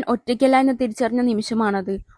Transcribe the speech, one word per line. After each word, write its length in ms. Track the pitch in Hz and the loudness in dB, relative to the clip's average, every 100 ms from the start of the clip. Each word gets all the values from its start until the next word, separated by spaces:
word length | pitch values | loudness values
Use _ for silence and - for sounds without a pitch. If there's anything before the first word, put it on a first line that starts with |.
| - | 2
ഒറ്റയ്ക്കല്ല 480 | 240 - 233 262 262 | -2 -2 0 4 4
എന്ന് 160 | 269 240 | 4 0
തിരിച്ചറിഞ്ഞ 440 | 254 220 233 247 | -2 -2 -2 0
നിമിഷമാണത്. 720 | 247 214 214 226 214 196 190 196 - | 0 -2 -2 -2 0 -2 -4 -8 -10